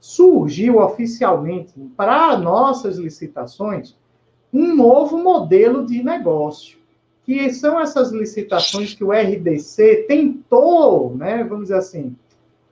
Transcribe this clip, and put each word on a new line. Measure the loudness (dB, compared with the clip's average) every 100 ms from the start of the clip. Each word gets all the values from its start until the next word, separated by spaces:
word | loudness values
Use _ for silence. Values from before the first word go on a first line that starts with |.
surgiu | -10 4 6 6 0 -2 2 2
oficialmente | 2 -2 -8 -2 0 0 -4 -10 -12 -20 -18 -6
para | 0 2 2 0
nossas | 0 0 0 0 -6 -8
licitações | -10 -12 -14 -12 -14 -10 -8 -8 -12 _ _ _ _ _ _
um | -2 0 2
novo | 4 4 2 0
modelo | 0 0 2 4 4 0 -4
de | -6
negócio, | -4 -4 -2 -2 -4 -8 -20 _ _ _ _ _
que | -6 -4 -4
são | -2 -2 0
essas | -2 -2 -2
licitações | -4 -6 -8 -4 -2 -2 -6 -8
que | -6
o | -2
R | 0 0 -2
D | -2 -4
C | -6 2 4 4 2
tentou, | 2 2 -2 _ 2 4 4 4 2 -2 -6
né, | -6 -6
vamos | -6 -8 -4
dizer | -4
assim, | -4 -12 -12 -14 _ _ _ _ _